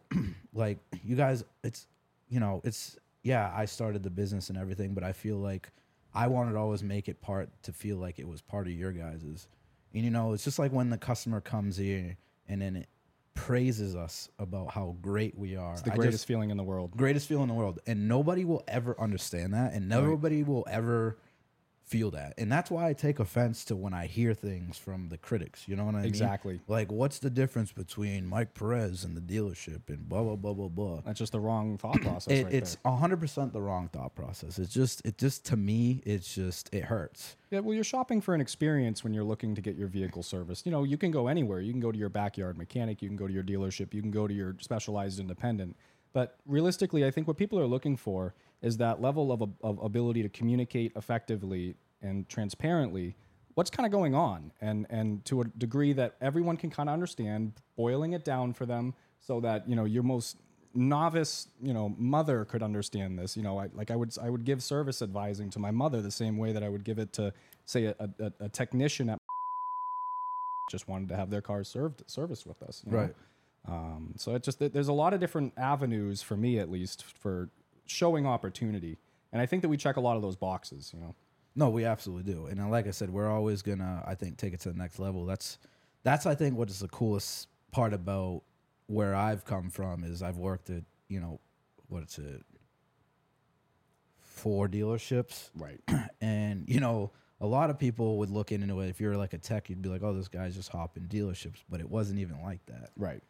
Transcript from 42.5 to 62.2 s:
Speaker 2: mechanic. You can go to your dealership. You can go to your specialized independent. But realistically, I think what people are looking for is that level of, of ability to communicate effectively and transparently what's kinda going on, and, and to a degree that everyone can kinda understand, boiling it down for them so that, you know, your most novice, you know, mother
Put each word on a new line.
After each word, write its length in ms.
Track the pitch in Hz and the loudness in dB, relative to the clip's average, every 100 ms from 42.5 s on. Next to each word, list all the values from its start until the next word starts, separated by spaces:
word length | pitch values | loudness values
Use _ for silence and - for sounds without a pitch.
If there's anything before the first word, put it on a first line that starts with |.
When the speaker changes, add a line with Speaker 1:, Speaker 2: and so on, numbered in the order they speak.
| 82 | -4
Speaker 2:
mechanic. 460 | 85 127 117 104 | -6 -2 -2 -2
You 60 | 101 | -4
can 60 | 101 | -4
go 120 | 98 | -2
to 60 | |
your 100 | 95 | -2
dealership. 500 | 92 98 95 - 95 | 0 0 0 -2 -4
You 80 | 104 | -2
can 80 | 107 | -2
go 160 | 104 104 | 0 0
to 60 | |
your 220 | 101 95 92 | 0 -2 -6
specialized 600 | - 113 - 104 98 95 | -4 -4 -2 -4 -2 -4
independent. 560 | 95 87 120 107 90 - _ _ _ | -6 -2 0 0 -2 -10 _ _ _
But 240 | 127 127 - 139 | 0 0 -2 0
realistically, 580 | 143 175 180 185 156 135 | 4 4 4 2 4 4
I 60 | |
think 160 | 160 156 | 4 0
what 100 | 151 | 2
people 220 | 208 196 | 2 4
are 80 | 131 | 4
looking 280 | 131 147 131 | 2 2 0
for 380 | - 95 90 - _ _ | 0 -2 -2 -6 _ _
is 160 | 117 113 | 0 2
that 240 | 117 110 | 2 4
level 300 | 127 151 139 | 2 2 2
of, 100 | 120 107 - | 2 0 -2
of 160 | 110 104 | -2 0
ability 400 | 107 117 120 117 | 0 2 2 2
to 60 | 104 | 0
communicate 640 | - 117 123 120 123 117 - | 0 2 4 2 0 -2 -2
effectively 800 | - 117 - 110 95 92 90 - _ _ | -2 -2 0 -2 -2 -2 -2 -6 _ _
and 260 | 98 98 92 | -6 -4 -4
transparently 880 | - 101 - 156 170 123 92 87 - - _ _ - | -4 -4 -2 2 2 2 0 -4 -6 -14 _ _ 0
what's 140 | - | 0
kinda 200 | - 233 | 2 2
going 260 | 202 160 135 | 4 4 4
on, 360 | 156 87 76 - | 4 0 -8 -6
and, 260 | 107 107 107 | -2 0 0
and 340 | 113 110 101 - | 0 0 0 0
to 160 | 131 | 0
a 20 | 117 | 0
degree 460 | 113 117 139 143 | -2 -2 2 4
that 220 | 135 120 - | 4 2 0
everyone 340 | 135 160 170 165 | 0 2 2 0
can 140 | 160 | -2
kinda 220 | - 147 | -2 -2
understand, 600 | 156 180 - 107 107 110 - _ - | 0 -2 -2 -2 0 -2 -6 _ -2
boiling 380 | 117 135 160 | 0 2 0
it 100 | 175 | -2
down 300 | 151 131 123 | 0 0 0
for 120 | 117 123 | -2 -2
them 280 | 120 123 - _ _ | -2 -2 -4 _ _
so 220 | - 120 | -4 0
that, 260 | 117 107 117 | 2 2 2
you 80 | 117 | 2
know, 80 | |
your 200 | 107 117 | 4 4
most 340 | 123 127 113 - _ _ _ | 4 2 -2 -10 _ _ _
novice, 720 | 123 131 147 170 165 151 - - - | 2 4 6 4 4 0 -2 -10 -6
you 120 | 131 | -2
know, 200 | 113 104 104 | 0 0 0
mother 480 | 123 147 | 2 4